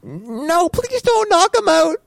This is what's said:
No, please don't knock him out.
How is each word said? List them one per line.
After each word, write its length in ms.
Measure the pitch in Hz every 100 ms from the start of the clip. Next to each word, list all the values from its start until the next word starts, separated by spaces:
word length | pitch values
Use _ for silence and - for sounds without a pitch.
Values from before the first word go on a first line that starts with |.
No, 640 | - 147 220 226 294 330 349
please 320 | - 494 508
don't 280 | - 466 427
knock 260 | 349 381
him 120 | 466 427
out. 300 | 320 320 330